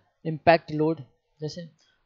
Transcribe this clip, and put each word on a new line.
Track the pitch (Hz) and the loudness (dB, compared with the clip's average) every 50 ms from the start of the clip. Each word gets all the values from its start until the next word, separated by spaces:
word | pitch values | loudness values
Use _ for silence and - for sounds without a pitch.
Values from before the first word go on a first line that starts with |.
| _ _ _ _ - | _ _ _ _ -8
Impact | 160 160 147 - 170 165 165 - - 151 | -8 -8 0 4 4 4 4 2 -4 -2
load, | 151 156 156 165 156 127 - _ _ _ _ _ _ | 0 0 0 0 -4 -8 -16 _ _ _ _ _ _
जैसे | 151 151 - 175 170 156 - _ _ _ _ _ _ | -12 -12 -12 -12 -16 -18 -20 _ _ _ _ _ _